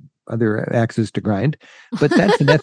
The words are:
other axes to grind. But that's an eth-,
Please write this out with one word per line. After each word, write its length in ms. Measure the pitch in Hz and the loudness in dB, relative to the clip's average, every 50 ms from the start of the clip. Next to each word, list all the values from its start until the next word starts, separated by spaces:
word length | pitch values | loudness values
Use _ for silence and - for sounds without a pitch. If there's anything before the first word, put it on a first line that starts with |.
| - - _ _ _ - | -20 -20 _ _ _ -10
other 460 | 117 113 117 110 104 113 - - - | -4 -2 -2 0 0 -2 -4 -2 0
axes 380 | 120 117 113 - - 113 104 | 0 0 0 -2 -4 -4 -4
to 100 | - - | -4 -6
grind. 340 | - 104 107 95 110 147 151 - - - - - - _ - 185 | -4 -2 -2 0 0 -2 -2 -4 -12 -20 -20 -20 -18 _ -4 -2
But 120 | 143 151 | 0 2
that's 300 | 339 - - 202 453 - | 2 2 4 2 2 2
an 80 | 151 139 | 4 2
eth-, 120 | 151 156 | 2 2